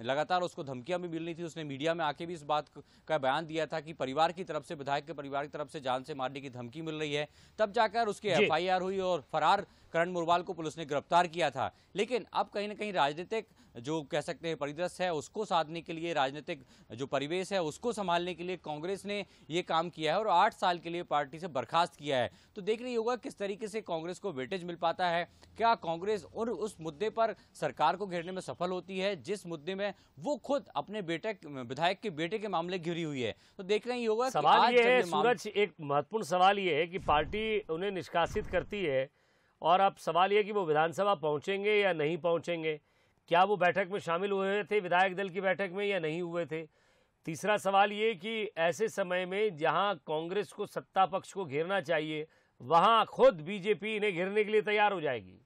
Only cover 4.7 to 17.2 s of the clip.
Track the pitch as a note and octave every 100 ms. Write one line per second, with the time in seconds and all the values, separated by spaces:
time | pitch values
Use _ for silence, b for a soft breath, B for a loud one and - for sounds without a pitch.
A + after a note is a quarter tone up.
4.7 | D#3+ C3+ C#3+ C#3+ D3 C#3 C#3 D3 D3+ C#3+
5.7 | D#3+ B2+ B2+ C3 C#3+ C3 C#3 C#3 A#2+ A#2+
6.7 | D3 D#3+ D#3 D#3 C#3+ D3 b b - G#3+
7.7 | A#3 A3 A3+ A3 - G#3 F3 F#3+ D#3 F3+
8.7 | F#3 F#3 F#3+ F#3 F3 - D#3 D#3 G3+ F3
9.7 | b b E3 E3+ F3+ E3 F3 F3 E3+ D#3
10.7 | E3 D3 C#3+ - E3+ F3 E3 D3+ C3 G#2+
11.7 | b b F3 A#3 A#3+ - - G#3 G#3 G#3
12.7 | G#3+ G#3+ F3+ C#3+ D3+ F3+ A3+ A3 _ b
13.7 | A#2 A#2+ D#3+ C#3 D#3 D3 C#3 E3 D#3 C#3+
14.7 | D3+ F3+ - F3+ D#3 - G3+ G#3 F3 D3+
15.7 | E3+ D#3 E3 E3+ D3+ C3+ D3 C3+ D3+ -
16.7 | b b A#2 C#3 C#3